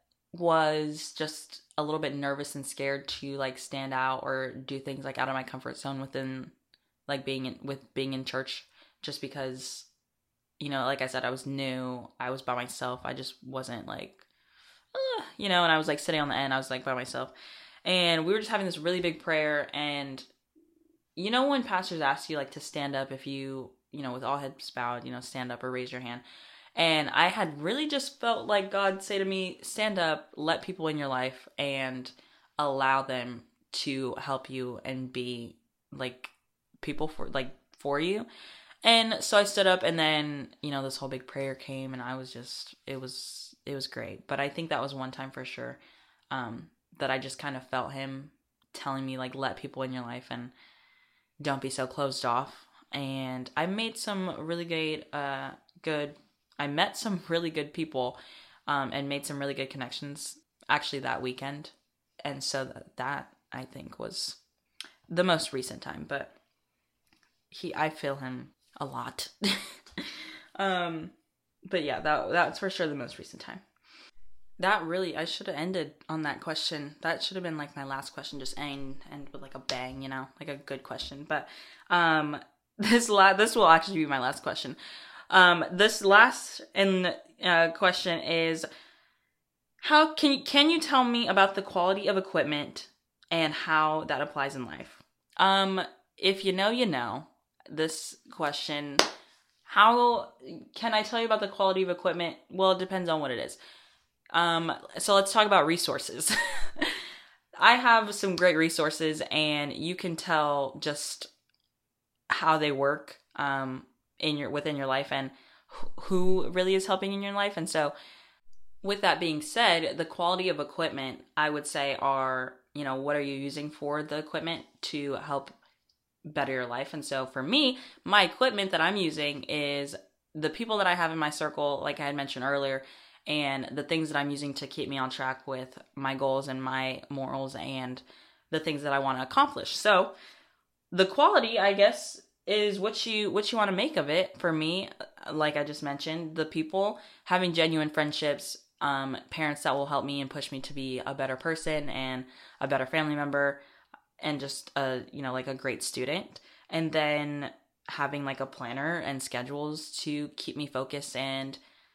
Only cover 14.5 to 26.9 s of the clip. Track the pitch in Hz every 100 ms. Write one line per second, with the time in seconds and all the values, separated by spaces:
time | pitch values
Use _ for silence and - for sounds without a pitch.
14.5 | _ - _ _ - 539 453 - - 202
15.5 | 180 165 160 156 147 - 156 147 135 139
16.5 | 135 135 131 135 127 127 127 131 - -
17.5 | - - - - 180 175 165 160 214 214
18.5 | 214 190 160 160 180 175 160 - 156 151
19.5 | 147 139 143 147 143 139 135 - _ _
20.5 | _ _ _ _ _ _ - 190 247 277
21.5 | 277 233 185 185 165 139 135 - 151 135
22.5 | - - 151 143 139 135 135 139 139 135
23.5 | 135 127 _ _ 147 135 123 123 139 139
24.5 | - - - 120 120 127 123 127 135 123
25.5 | 120 127 127 123 127 123 120 - - -
26.5 | - - - 165